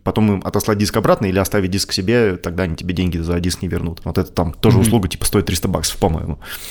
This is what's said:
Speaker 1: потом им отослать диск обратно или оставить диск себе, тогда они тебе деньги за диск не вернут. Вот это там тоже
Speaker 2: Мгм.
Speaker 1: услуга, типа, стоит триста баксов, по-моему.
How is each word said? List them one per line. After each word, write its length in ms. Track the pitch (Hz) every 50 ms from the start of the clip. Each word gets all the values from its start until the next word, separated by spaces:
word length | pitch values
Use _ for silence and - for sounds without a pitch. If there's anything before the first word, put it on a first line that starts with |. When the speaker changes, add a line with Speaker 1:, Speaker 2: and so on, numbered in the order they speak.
| _
Speaker 1:
потом 300 | - 92 - 110 107 101
им 80 | 92 -
отослать 340 | 98 - 104 - - 110 101
диск 180 | 104 101 -
обратно 300 | 113 104 170 180 - 113
или 120 | 95 92 95
оставить 320 | 95 - - 104 95 95
диск 220 | 92 98 - - -
себе, 440 | 101 92 95 117 123 117 104 92
тогда 280 | 87 - 87 87 90 95
они 100 | 87 80
тебе 180 | - - 87 90
деньги 260 | 87 92 90 82 85
за 200 | 82 82 87 87
диск 240 | 87 90 87 - -
не 60 | 90
вернут. 320 | 87 87 - 85 82 - -
Вот 140 | - 87 -
это 140 | 90 - -
там 200 | - 87 85 -
тоже 260 | - - 110 107 113
Speaker 2:
Мгм. 80 | 117
Speaker 1:
услуга, 220 | 113 107 117 95 87
типа, 160 | - - -
стоит 200 | - - 107 87
триста 220 | - 101 - - 101
баксов, 300 | 87 80 80 - - -
по-моему. 420 | - 90 80 76 82 87 76 - - - - - - -